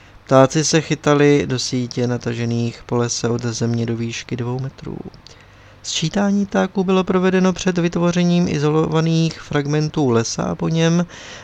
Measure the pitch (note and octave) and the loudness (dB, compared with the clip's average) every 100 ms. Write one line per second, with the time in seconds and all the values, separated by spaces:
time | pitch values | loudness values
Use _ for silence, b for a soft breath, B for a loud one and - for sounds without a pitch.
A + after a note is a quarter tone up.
0 | B B - C3+ C3 D#3 D3 E3 - D3 | B B 2 6 6 4 2 2 0 0
1 | D3+ D3 D3 C#3+ C#3 B2 - B2+ A#2+ B2+ | 2 4 6 4 2 -4 -4 -4 -4 -4
2 | A#2+ A#2+ A#2+ A#2 A#2+ A#2 A#2 - - B2 | -2 -2 -4 -4 -2 -2 -4 -6 -4 -2
3 | A#2+ - A#2+ A#2+ A#2+ A2 A#2 A#2 A#2 A2+ | -2 -2 -2 -2 -4 -2 -2 -2 -2 -4
4 | A#2 A2+ - B2+ A#2+ B2+ C3+ - - - | -6 -8 -8 -6 -6 -6 -8 -12 -12 -12
5 | - - B B B B B B - - | -14 -18 B B B B B B -8 -4
6 | D#3+ G3+ G3+ G3+ G3 G3+ F#3+ - F#3 F#3 | -2 0 0 0 0 0 -2 -2 0 0
7 | F#3 F3+ F#3 F#3 F#3 F3+ F#3 F3 E3+ F3 | 2 2 2 2 2 0 -2 0 0 0
8 | F3 F3 F3 F3 F3 D#3 D3 D#3 D#3+ D#3+ | 0 2 2 2 2 0 2 2 2 2
9 | E3 E3 D#3+ - - D3 C#3+ D3+ D3+ E3+ | 2 2 0 -2 -4 -2 0 0 0 0
10 | C3+ A#2 A#2 - A#2+ - E3+ E3 E3 E3+ | 2 2 0 -2 -4 -2 -2 2 2 2
11 | E3+ B B B | 0 B B B